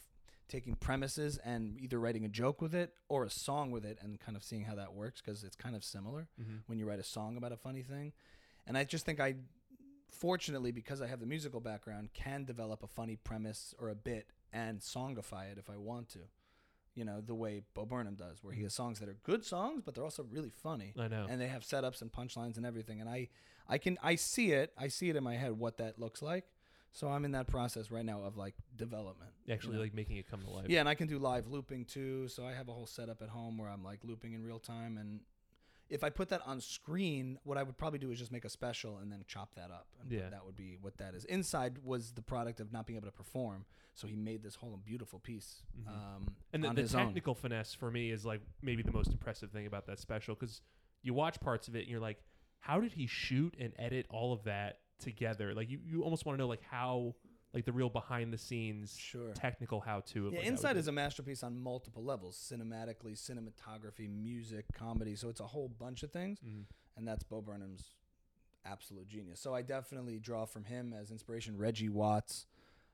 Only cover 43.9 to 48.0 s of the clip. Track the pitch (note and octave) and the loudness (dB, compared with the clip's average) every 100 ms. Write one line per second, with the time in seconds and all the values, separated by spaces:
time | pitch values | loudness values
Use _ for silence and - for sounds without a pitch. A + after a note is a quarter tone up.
43.9 | - G#2+ G#2+ G#2+ A2+ G#2+ - A#2+ G2 G#2 | -10 -4 -2 0 -2 -6 -10 -10 -8 -6
44.9 | A#2+ - F#2 A#2+ A2 - - - A#2+ G#2+ | -6 -6 -10 -8 -8 -8 -12 -10 -8 -6
45.9 | G#2 G2+ G2 G2 - - D#3 D3 A#2 A#2 | -6 -6 -2 -2 -2 -2 2 6 6 6
46.9 | C3+ G#3+ F#3 C#3 A#2+ B2+ A2+ G#2+ - A#2+ | 6 6 4 2 2 2 0 -2 -2 0
47.9 | A#2+ | 2